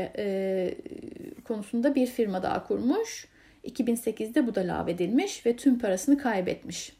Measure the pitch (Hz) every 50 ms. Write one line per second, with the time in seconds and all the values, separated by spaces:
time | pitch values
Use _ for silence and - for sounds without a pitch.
0 | 185 - - - 208 202 190 190 190 190 190 190 185 - - - - - - -
1 | - - - - - - - - - - 233 214 202 - - 233 233 294 285 277
2 | 254 247 - - 233 208 190 185 190 - - - - - 208 196 208 247 302 415
3 | 453 440 - - - - _ _ _ - - _ - - - - 240 233 233 233
4 | - 226 214 - 220 220 233 311 277 233 202 202 190 180 165 156 170 175 175 180
5 | 180 175 220 269 381 403 - - - 233 240 240 - 277 254 240 - 208 185 190
6 | - - 285 285 - 247 220 190 180 180 - - - - 185 - - - - _